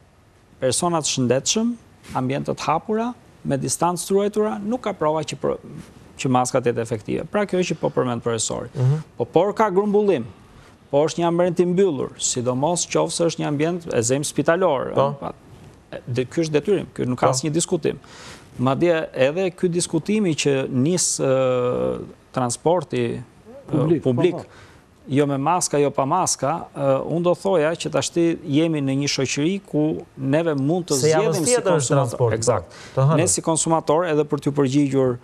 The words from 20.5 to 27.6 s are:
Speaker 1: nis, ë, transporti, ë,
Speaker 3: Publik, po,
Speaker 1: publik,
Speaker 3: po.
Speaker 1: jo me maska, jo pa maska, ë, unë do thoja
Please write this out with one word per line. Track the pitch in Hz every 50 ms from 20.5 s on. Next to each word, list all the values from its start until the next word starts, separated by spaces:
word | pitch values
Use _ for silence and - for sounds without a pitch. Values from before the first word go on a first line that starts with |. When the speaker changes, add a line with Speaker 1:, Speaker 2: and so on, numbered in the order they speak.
| 139 135 135 139
Speaker 1:
nis, | 139 123 131 160 185 165 - - - -
ë, | 147 135 131 131 131 127 127 123 123 123 127 123 127 127 123 117 120 131 - - _ _ -
transporti, | 139 123 120 - - - 156 180 180 143 - 127 123 120 117 123 123
ë, | 123 - - - - - 247 - - -
Speaker 3:
Publik, | - - 131 160 170 131
po, | - 135
Speaker 1:
publik, | 123 117 160 175 170
Speaker 3:
po. | 147 101 - - - - - - - _ _ _ _ -
Speaker 1:
jo | 226 131 143 147
me | 143 139
maska, | 135 139 156 180 180 - - -
jo | 143 147 139
pa | 139 - 135 135
maska, | 165 185 160 - - - 131 139 160 175 - - -
ë, | 143 143 135 135 135 -
unë | - 151 170 170
do | 175 170
thoja | - - 196 190 160